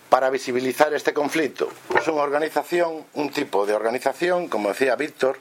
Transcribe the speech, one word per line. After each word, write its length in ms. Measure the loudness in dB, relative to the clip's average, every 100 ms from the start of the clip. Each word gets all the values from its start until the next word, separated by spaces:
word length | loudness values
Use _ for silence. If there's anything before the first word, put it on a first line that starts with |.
| 2
para 240 | 4 4
visibilizar 640 | 0 -2 -2 -2 2 2 2
este 160 | 0
conflito? 560 | 0 0 0 -2 -2 -4 -4 -2
Pois 160 | 0 0
unha 160 | 0
organización, 800 | 0 0 -2 -2 -2 0 0 -4 -8 -6
un 80 | -4
tipo 400 | -4 -2 0 0
de 80 | 0
organización, 720 | 0 -2 -2 -2 0 0 -2
como 240 | -2 -2
decía 240 | 0 0 0
Víctor, 400 | -2 -2 -2 -2